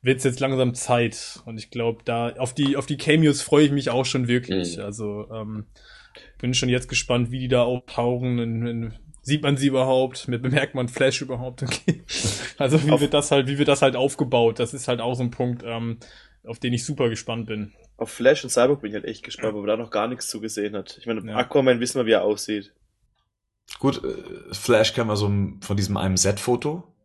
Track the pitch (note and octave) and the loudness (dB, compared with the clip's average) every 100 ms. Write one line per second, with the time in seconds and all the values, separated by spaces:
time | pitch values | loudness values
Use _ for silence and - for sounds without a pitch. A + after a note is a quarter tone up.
0 | B2 C3 C3+ B2 C3+ C3 B2+ A#2+ - B2 | 2 2 0 0 0 2 0 0 0 2
1 | A#2 - - - - A2+ - A#2+ A#2 A2+ | 2 -2 -14 -16 -14 -14 -10 -4 -2 -2
2 | - A#2 A#2 - B2+ - C#3+ C#3 - C#3+ | -4 -4 -4 -4 -6 0 0 0 -2 -4
3 | - D#3 D#3 C#3 - D3 D3+ C#3+ C3 A#2+ | 4 6 6 4 4 6 6 4 0 0
4 | B2+ C3 A#2+ B2 B2 F#2+ F2 E2+ G2+ G#2 | 0 0 2 0 2 -2 -2 -6 -10 -8
5 | G#2+ G#2 G#2+ A2+ G#2+ G#2+ G#2 - - - | -8 -8 -10 -10 -8 -10 -12 -18 -20 -20
6 | - - - - B2 B2+ B2+ B2 B2 A#2+ | -20 -20 -20 -6 -2 0 2 0 0 -6
7 | - B2 A#2 B2+ B2+ B2+ A#2+ B2+ - - | 0 0 0 -4 0 2 2 0 -4 -2
8 | A#2+ B2 B2+ A#2+ A#2 A2+ A#2 A#2 A2+ - | 0 0 0 -2 -2 -2 -4 -4 -6 -10
9 | - - - D3 D3 C#3 C#3 C3 C3 C3 | -20 -16 -2 0 2 2 2 2 4 4
10 | C3 B2+ - A#2+ B2+ C#3 C#3 C3+ B2 - | 2 -4 -6 -4 0 0 0 -2 -4 2
11 | C3+ C3+ C3 B2 B2+ B2 B2+ - - E3 | 2 2 -6 -8 -8 -6 -6 -2 -2 -2
12 | - - G#2 G2+ - - C#3 D#3 D3 C3 | -4 -4 -4 -4 -10 -2 4 4 6 4
13 | C#3+ D3 C#3+ C#3+ C3 C#3+ C#3+ C#3+ C#3 A#2+ | 4 2 4 2 2 0 2 4 4 2
14 | C3+ - C3 B2 A#2 A2 A#2 C#3 - A#2+ | -2 0 0 4 2 2 -4 -4 -4 -2
15 | A#2 B2 B2 B2 B2 A#2+ A#2 A#2 A#2 A2+ | -2 -2 -4 -2 -4 -4 -6 -6 -6 -8
16 | - - - _ - A#2 B2 A#2+ A#2+ D3 | -12 -20 -20 _ -16 -8 -4 -4 -4 -2
17 | B2 A2 - A#2 A2 G#2+ G#2 _ _ _ | 0 -2 -8 -8 -6 -8 -8 _ _ _
18 | A2+ - B2 D3 B2+ - B2+ G#2 G#2+ G#2 | -10 2 4 4 2 2 4 2 -4 -8
19 | - A2 - - A2 G#2 G2+ A2 A#2 G#2+ | -8 -10 -12 -6 -4 -4 -2 -2 -2 -4
20 | A2+ B2 - A2+ A2 G#2+ G#2 G2+ F#2+ - | -4 -6 -8 -8 -8 -4 -4 -4 -10 -14
21 | A#2 A2 A2 G#2+ B2 D3 C3 B2 A#2+ C3+ | -6 -6 -4 -4 0 2 4 2 0 -2
22 | A2+ G#2+ F#2+ G#2 - G#2 G2+ _ _ _ | 2 4 4 0 -2 -6 -8 _ _ _
23 | _ _ _ _ _ _ _ - C3+ - | _ _ _ _ _ _ _ -2 -2 -2
24 | C2 - - - - F#2+ - A#2 A2 - | -6 -8 -12 -16 -14 -10 2 4 4 2
25 | A2+ G#2 G#2 G2+ G2 - - G2+ G2 G2+ | -2 0 0 0 -2 -4 -4 -2 0 0
26 | F#2+ F#2 F#2 G2+ - A#2+ D3 E3+ - _ | 0 2 2 0 0 0 0 -6 -10 _